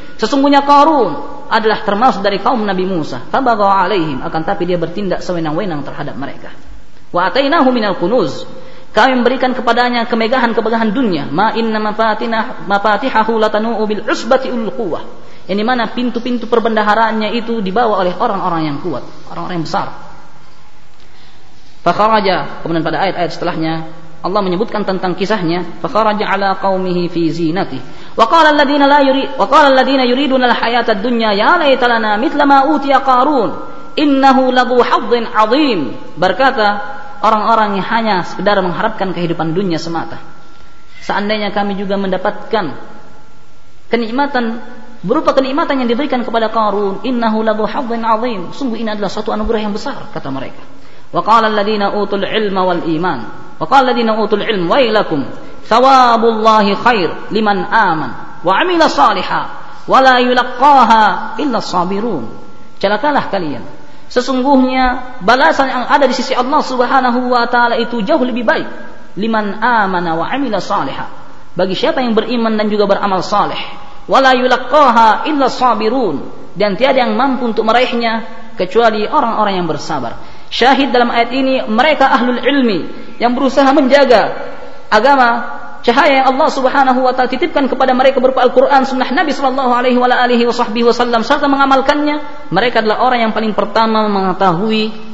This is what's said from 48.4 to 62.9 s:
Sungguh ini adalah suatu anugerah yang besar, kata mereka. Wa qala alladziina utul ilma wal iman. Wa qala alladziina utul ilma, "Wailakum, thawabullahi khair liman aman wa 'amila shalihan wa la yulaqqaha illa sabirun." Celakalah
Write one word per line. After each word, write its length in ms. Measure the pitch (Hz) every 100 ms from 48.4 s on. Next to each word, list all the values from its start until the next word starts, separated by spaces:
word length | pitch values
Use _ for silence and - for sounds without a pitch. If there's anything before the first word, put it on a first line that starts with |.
| 170
Sungguh 240 | 208 269 220 214
ini 80 |
adalah 160 | 208 196
suatu 240 | 214 220
anugerah 320 | 214 214 226 214
yang 80 |
besar, 360 | 202 277 220 -
kata 160 | 156 143
mereka. 320 | 135 - - - - - - -
Wa 140 | 165 175
qala 240 | 226 220
alladziina 480 | 214 208 214 202 208
utul 260 | 202 202
ilma 380 | 185 208 208 190
wal 200 | 185 175 143
iman. 340 | 156 180 135 110 - - -
Wa 80 | 160
qala 260 | 269 254
alladziina 240 | 240 226 220
utul 300 | 208 208 214
ilma, 320 | 208 170 247
"Wailakum, 480 | 240 214 190 147 120 - - - -
thawabullahi 1040 | 226 262 262 247 226 226 220 220 220 202 190
khair 320 | 233 233 156 - -
liman 320 | 208 214 196 170
aman 760 | 226 196 160 131 - - - 165
wa 80 | 190
'amila 280 | 349 339 294
shalihan 560 | - 247 196 175 170 139 - - - -
wa 80 | 220
la 220 | 262 247
yulaqqaha 800 | 247 247 247 - 277 277 220 226 208 175 - -
illa 180 | 285 214
sabirun." 720 | - 180 175 196 233 170 107 - - - - -
Celakalah 520 | 196